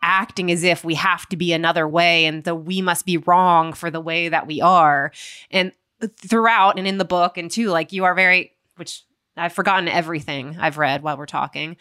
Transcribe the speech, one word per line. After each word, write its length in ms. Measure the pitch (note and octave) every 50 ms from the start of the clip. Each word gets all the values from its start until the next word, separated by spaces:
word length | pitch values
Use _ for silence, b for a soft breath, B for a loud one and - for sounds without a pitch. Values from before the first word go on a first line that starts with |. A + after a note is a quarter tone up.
acting 480 | - E3+ F#3 F#3+ G3 - - - F3+ F3+ F3
as 100 | F3 D#3+
if 220 | F3+ E3+ - -
we 100 | E3 E3
have 340 | C#3+ - F#3+ F3+ F3 - -
to 60 | F#3+
be 160 | E3 F3+ E3+ E3
another 360 | D#3+ E3 E3 E3+ F3 D#3+ D3+
way 380 | D3+ E3+ E3+ F3 E3+ E3 D#3+
and 180 | D#3+ D3+ D#3 D3+
the, 100 | F3+ E3+
we 260 | E3 D#3 D#3+ F#3+ F#3+
must 240 | F#3 F#3 E3+ - -
be 120 | - F3+
wrong 560 | E3 D3 - F3 F3+ F#3 F3+ E3+ E3 D#3+ E3 D#3
for 180 | - - E3+
the 100 | D#3 E3
way 280 | E3 E3 E3 E3+ E3+ E3+
that 180 | D#3+ D#3+ -
we 140 | D3 D#3 C#3+
are. 500 | - E3+ F#3 F3+ D#3+ D3+ C#3+ C#3+ C#3 D#3 B B B B B B B B
And 220 | - F#3 F3+ F#3 - _ _ _ _ _ A3+ G#3+ - _
throughout 580 | - F#3 A3+ A3+ A3+ A3+ A#3 A3 F#3+ G3 G3 F#3+
and 80 | F#3
in 120 | G3 F#3+ G3
the 60 | F#3+
book 320 | E3+ F3+ F3 F3 F3 F3
and 140 | F3+ E3+ E3+
too, 160 | - A3 A#3
like, 240 | G#3 F3 E3 D#3+ -
you 140 | - F#3+ F#3
are 100 | F3+ F3+
very, 380 | F3+ F#3 F#3 F3+ F#3 F3 - _ _ _ _ _
which 260 | - E3+ - - - - _ _ _ _ _ _
I've 160 | - E3+ F3 -
forgotten 360 | - F#3 G3+ F#3+ F#3 F3+ E3+
everything 680 | - E3+ E3 D#3 E3+ D3+ C#3+ - D3 C#3 B2 C#3 D#3 F3
I've 180 | - D3+ D3 D3
read 240 | D3+ C#3 C3+ C#3+ D3
while 160 | D3+ D3 C3+
we're 80 | D3
talking. 500 | - - D3+ C#3+ C3+ - C#3+ D3+ D#3 E3+ B